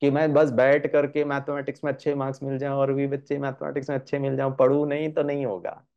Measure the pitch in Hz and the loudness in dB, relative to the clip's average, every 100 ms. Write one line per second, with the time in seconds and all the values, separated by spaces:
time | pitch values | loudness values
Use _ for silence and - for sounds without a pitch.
0 | 139 139 156 147 156 120 131 147 147 147 | 0 2 4 4 4 4 4 4 2 0
1 | 143 151 143 139 139 143 139 135 147 135 | 0 0 -2 -2 -4 -6 -6 -6 -4 -4
2 | 156 143 135 135 139 135 143 139 139 135 | -2 -2 -4 -6 -6 -4 -4 0 0 0
3 | 139 139 139 143 139 135 147 143 139 139 | -2 -4 -4 -4 -4 -6 -6 -6 -4 -6
4 | 135 143 139 135 135 135 131 143 147 143 | -4 -4 -2 -2 -2 4 4 4 0 -2
5 | 156 156 143 143 131 95 87 - _ | -2 -2 -2 -2 -4 -6 -8 -12 _